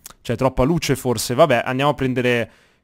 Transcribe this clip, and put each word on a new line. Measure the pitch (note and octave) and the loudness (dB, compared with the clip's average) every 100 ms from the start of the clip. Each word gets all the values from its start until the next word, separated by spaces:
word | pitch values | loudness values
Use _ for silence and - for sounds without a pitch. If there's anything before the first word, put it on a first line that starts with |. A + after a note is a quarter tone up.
| - - | -20 -16
C'è | - A2+ | -6 0
troppa | C3 C3 | 0 2
luce | C3 E3+ - | 0 0 0
forse? | B2+ B2+ A2 - | -2 -2 -4 -2
Vabbè, | B2 D3+ A#2 | 2 4 4
andiamo | - B2+ C#3+ | 0 -2 -2
a | |
prendere | C#3+ C3 B2+ B2 A#2+ A2 _ _ _ | 0 -2 0 0 0 -4 _ _ _